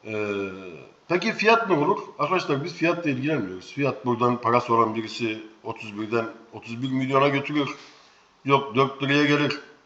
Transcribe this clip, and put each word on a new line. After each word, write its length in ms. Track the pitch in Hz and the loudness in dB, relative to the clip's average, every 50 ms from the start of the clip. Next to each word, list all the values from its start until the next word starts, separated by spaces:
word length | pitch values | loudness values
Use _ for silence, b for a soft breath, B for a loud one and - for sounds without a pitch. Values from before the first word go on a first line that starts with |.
| - | -10
E, 80 | 110 110 107 104 104 101 101 98 98 92 95 95 92 82 71 64 - - _ _ | -8 -6 -6 -4 -4 -4 -4 -4 -6 -8 -12 -14 -14 -16 -16 -18 -20 -20 _ _
peki 260 | - 226 185 - 226 196 | -2 -2 0 0 -2 -2
fiyat 360 | - 196 214 226 226 226 196 | 2 4 6 6 6 4 2
ne 80 | 180 | 2
olur? 220 | 147 147 175 208 214 - - - - | 2 4 2 0 -2 -4 -12 -6 -4
Arkadaşlar 440 | 143 - 190 180 - - 147 131 - | -2 0 0 -2 0 0 -2 -2 -2
biz 100 | - - | -6 -4
fiyatla 360 | - 151 170 175 170 170 156 | -2 0 0 0 0 0 -2
ilgilenmiyoruz. 640 | 135 123 131 151 160 135 104 92 92 92 - - - | -2 0 0 -2 0 -2 -2 -4 -8 -12 -14 -12 -6
Fiyat 320 | 135 143 131 117 - - | -2 -2 -2 -2 -2 -2
buradan 360 | 123 120 113 120 120 120 113 | -2 0 2 2 2 2 2
parası 320 | - 113 120 123 - - 117 | 0 2 2 2 4 4 4
olan 220 | 113 113 110 107 | 4 4 2 0
birisi 480 | 113 110 107 107 - 117 110 110 110 110 - - - - | -4 -6 -6 -6 -4 -4 -4 -4 -6 -10 -16 -20 -14 -12
otuz 360 | 110 110 113 113 110 101 104 | -12 -12 -12 -12 -14 -8 -8
birden 260 | 110 104 113 117 110 107 - - - - - | -6 -2 -2 -2 -2 -2 -8 -16 -20 -18 -18
otuz 280 | 110 101 107 117 117 | -18 -12 -12 -8 -6
bir 100 | 131 131 | -4 -2
milyona 360 | 131 131 131 127 139 135 139 | -2 -2 0 2 4 4 4
götürür. 480 | 143 139 139 143 - 147 151 139 117 98 B B B B B B B B B B B B _ _ | 4 2 2 -2 0 0 0 0 -2 -4 B B B B B B B B B B B B _ _
Yok 300 | 131 139 135 - 107 107 | 2 4 4 2 0 2
dört 280 | 123 135 131 - - 139 | 2 2 2 0 -4 -2
liraya 220 | 135 143 147 147 | 2 4 4 4
gelir. 360 | 143 147 147 147 135 - - - - - _ _ | 4 4 2 2 0 -2 -4 -10 -18 -20 _ _